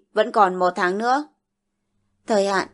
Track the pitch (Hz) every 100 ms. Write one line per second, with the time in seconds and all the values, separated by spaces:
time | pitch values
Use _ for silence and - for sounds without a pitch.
0 | _ 214 214 226 185 185 180 190 180 196
1 | 240 277 302 _ _ _ _ _ _ _
2 | _ _ - 208 196 190 -